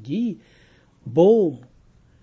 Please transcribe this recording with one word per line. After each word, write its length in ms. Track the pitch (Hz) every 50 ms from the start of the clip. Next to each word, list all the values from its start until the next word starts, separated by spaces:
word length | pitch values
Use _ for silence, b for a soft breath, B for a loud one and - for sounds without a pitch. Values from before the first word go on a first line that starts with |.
die 360 | 107 127 156 220 240 226 - b b b b b b b b b b b b b -
boom 540 | - 113 156 175 202 233 226 190 156 127 117 - - _ _ _ _ _ _ _ b b b